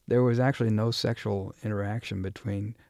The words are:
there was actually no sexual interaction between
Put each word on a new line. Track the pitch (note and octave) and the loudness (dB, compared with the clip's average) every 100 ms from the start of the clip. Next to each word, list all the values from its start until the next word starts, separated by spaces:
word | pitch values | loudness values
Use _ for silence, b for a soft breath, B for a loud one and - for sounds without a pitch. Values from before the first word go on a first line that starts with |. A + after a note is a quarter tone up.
| - | 0
there | A#2+ | 4
was | B2 A#2 | 4 4
actually | B2+ C3+ A#2 | 2 2 2
no | G#2+ A#2 | 2 2
sexual | A#2 A#2+ A#2 G#2+ G2+ G2 - | 0 -2 -2 -2 -2 -4 -8
interaction | G#2+ G#2 G2+ A2 - G2+ | -4 -2 -2 -4 -6 -6
between | F#2+ - A2 G2+ G#2 A#2 | -6 -6 -6 -4 -6 -10